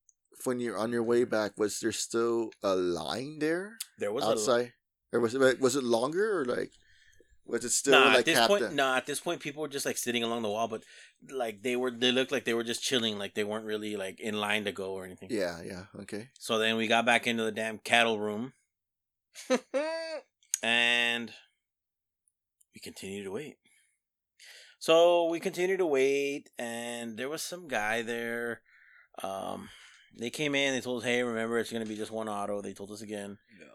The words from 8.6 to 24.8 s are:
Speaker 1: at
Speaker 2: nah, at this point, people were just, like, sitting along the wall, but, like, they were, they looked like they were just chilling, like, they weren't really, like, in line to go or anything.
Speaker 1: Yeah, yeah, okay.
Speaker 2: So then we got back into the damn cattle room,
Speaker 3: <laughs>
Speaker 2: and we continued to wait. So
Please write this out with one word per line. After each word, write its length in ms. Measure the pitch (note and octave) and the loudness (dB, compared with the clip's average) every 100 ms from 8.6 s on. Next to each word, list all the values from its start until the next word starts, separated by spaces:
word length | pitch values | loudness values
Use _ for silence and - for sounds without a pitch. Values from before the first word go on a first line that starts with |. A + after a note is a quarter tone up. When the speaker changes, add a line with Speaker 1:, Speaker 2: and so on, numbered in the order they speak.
Speaker 1:
at 100 | G#3 | 2
Speaker 2:
nah, 240 | D3 C3+ C3 | 0 2 2
at 80 | B2+ | -2
this 140 | C#3 | -4
point, 180 | - E3 | -4 -6
people 220 | D3+ C#3+ | -6 -8
were 80 | D3+ | -6
just, 160 | C3+ C3+ | -6 -4
like, 120 | - | -4
sitting 260 | - A#2+ | -2 0
along 180 | A#2 A#2 | 0 -2
the 80 | A2+ | -2
wall, 180 | G#2 A2+ | -2 -2
but, 160 | A2 - - - _ A#2 | -4 -10 -20 -20 _ -12
like, 320 | C3+ A#2 G2+ | -6 -6 -4
they 140 | B2 B2 | -2 -2
were, 140 | B2+ | -2
they 200 | A#2 B2+ | 2 2
looked 200 | B2 C3 | 4 2
like 100 | C3+ | -2
they 100 | A2+ | 0
were 100 | A#2 A#2 | -2 -2
just 180 | A2+ | -4
chilling, 340 | - C3 A2+ G#2 | 0 0 0 -2
like, 160 | G2+ - | -6 -4
they 80 | G#2 | -2
weren't 200 | G#2+ A2 | -4 -4
really, 300 | G#2+ G#2+ G#2 | -4 -4 -6
like, 240 | F#2+ - | -6 -8
in 200 | A2 G#2+ | -4 -2
line 240 | G#2 G#2+ G2+ | 0 0 0
to 60 | |
go 180 | F#2+ F#2+ | -4 -6
or 120 | F#2+ F#2 | -6 -10
anything. 240 | F#2 F#2+ | -12 -4
Speaker 1:
Yeah, 300 | G#2 F2+ E2+ | -2 -2 -4
yeah, 240 | F2 F2+ G2 G2+ | -8 -12 -12 -16
okay. 280 | G2 G#2 B2 - | -12 -10 -12 -12
Speaker 2:
So 180 | - A2+ | -2 0
then 160 | A2 A2+ | 2 2
we 120 | A2 | 2
got 180 | A#2 A#2 | 4 4
back 220 | A#2 A#2+ | 4 2
into 160 | A2+ | 0
the 80 | A2 | -2
damn 260 | G#2+ A2 G#2+ | -2 -4 -6
cattle 420 | - A#2+ A#2 G#2+ | 2 4 4 2
room, 340 | G#2+ G#2+ B2+ - _ _ _ _ _ _ _ - - | -2 -4 -6 -10 _ _ _ _ _ _ _ -12 -2
Speaker 3:
<laughs> 1120 | B3+ - C4 D#4 E4 E4 D#4 - _ _ - | -2 0 -4 -4 -6 -8 -10 -14 _ _ -4
Speaker 2:
and 680 | A2+ A#2 A#2 A#2+ A#2 A#2 A2+ - - _ _ _ _ _ _ _ _ _ _ _ _ | 2 4 4 4 2 0 -6 -12 -20 _ _ _ _ _ _ _ _ _ _ _ _
we 80 | - | -18
continued 420 | - - F#2+ G2+ F#2+ | -16 -12 -10 -8 -8
to 60 | |
wait. 260 | G#2 - - _ _ _ _ _ _ _ _ - - - | -8 -10 -16 _ _ _ _ _ _ _ _ -20 -20 -20
So 500 | - | -6